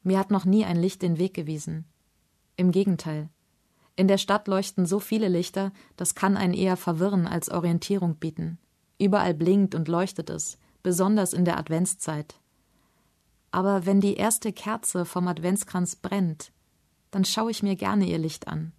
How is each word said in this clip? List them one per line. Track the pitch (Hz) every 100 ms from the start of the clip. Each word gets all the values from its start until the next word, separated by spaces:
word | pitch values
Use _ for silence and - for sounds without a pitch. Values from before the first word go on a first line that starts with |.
Mir | 185 190
hat | 196
noch | 202
nie | 185 208
ein | 190 170
Licht | 185 -
den | 180 160
Weg | 190
gewiesen. | - 156 156 160 160 160 _ _ _ _ _ _ -
Im | 180
Gegenteil. | 180 202 170 160 151 151 _ _ _ _ _ _ -
In | 190
der | 196
Stadt | - 208 202
leuchten | 190 190 - 175
so | 202
viele | - 220 208
Lichter, | 175 180 196 196 196 - -
das | 175
kann | - 196 -
einen | 180
eher | 175 190 185
verwirren | - 160 190 196 165
als | 165 -
Orientierung | 175 170 170 - 196 175 156
bieten. | 160 156 165 170 _ _ _ _
Überall | 202 202 180
blinkt | 156 165 196 196
und | 160 160
leuchtet | 170 190 - 147
es, | 160 - - _ _
besonders | 185 175 190 214 180
in | -
der | 175 -
Adventszeit. | 156 160 180 - - 151 151 - _ _ _ _ _ _ _ _ _ _ _
Aber | - 190 196
wenn | 175 196
die | 202
erste | - 208 - 220
Kerze | - 208 226 - 185
vom | 175 180 180
Adventskranz | 160 175 196 - 185 175 -
brennt, | - 196 175 156 - _ _ _ _ _ _
dann | 196
schaue | 190 - 226
ich | 220
mir | 202 185
gerne | 196 208 180
ihr | 165
Licht | 160 - -
an. | 156 160